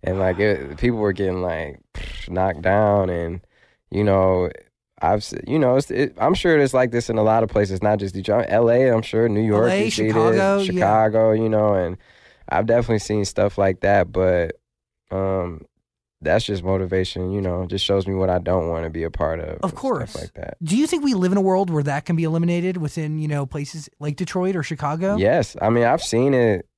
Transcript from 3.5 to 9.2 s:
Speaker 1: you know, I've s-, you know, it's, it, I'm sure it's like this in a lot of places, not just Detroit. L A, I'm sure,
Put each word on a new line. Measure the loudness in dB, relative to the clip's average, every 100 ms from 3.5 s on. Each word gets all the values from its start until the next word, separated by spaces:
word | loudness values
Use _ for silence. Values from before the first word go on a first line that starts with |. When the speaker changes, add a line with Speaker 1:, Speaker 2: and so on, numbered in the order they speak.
| _ _ _ _
Speaker 1:
you | -2
know, | 2 4 4 2 0 -6 _ _ _ _
I've | 0 0
s-, | -2 -12 -4
you | 0
know, | 2 2
it's, | 0
it, | -2 -4 0
I'm | 0
sure | 2 2 4
it's | 4
like | 2 2
this | 0 -2
in | 0
a |
lot | 2 2
of | 2
places, | 0 0 0
not | 0 0
just | -2
Detroit. | -6 0 0 2
L | 2 4
A, | 4 4
I'm | 2
sure, | 0 0